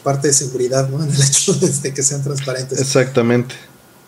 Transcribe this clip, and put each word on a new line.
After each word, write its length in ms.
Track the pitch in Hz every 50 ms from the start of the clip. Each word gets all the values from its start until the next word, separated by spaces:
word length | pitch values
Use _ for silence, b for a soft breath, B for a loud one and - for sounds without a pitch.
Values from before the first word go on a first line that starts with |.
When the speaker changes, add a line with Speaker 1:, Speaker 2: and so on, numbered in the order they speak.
Speaker 1:
parte 260 | - 143 139 139 143 151
de 60 | 135
seguridad, 540 | - 147 123 131 127 123 123 131 135 135 131
¿no? 160 | 135 151 160
<laughs> 0 |
En 60 | 139 -
el 80 | 139
hecho 300 | 139 139 - - - 202 170
de, 140 | 139 185 151
de 240 | 139 - - 139
que 100 | 139 -
sean 200 | 131 - 143 139
transparentes. 580 | 135 143 143 135 - 135 127 131 127 - 131 135
Speaker 2:
Exactamente. 760 | 135 135 - 135 127 135 135 123 117 117 120 123 120 - - - - - - - - - - - -